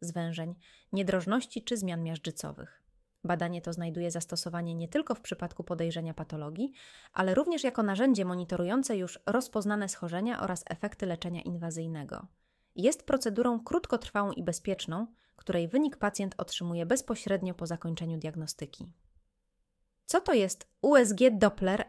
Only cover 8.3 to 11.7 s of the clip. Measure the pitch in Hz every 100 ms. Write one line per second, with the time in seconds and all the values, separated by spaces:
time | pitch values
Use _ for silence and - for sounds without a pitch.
8.3 | 180 175 175 170 240 269 208 180 - -
9.3 | 240 - 220 202 208 196 - 170 175 220
10.3 | 240 190 180 - - 202 - 190 170 175
11.3 | 165 - 175 170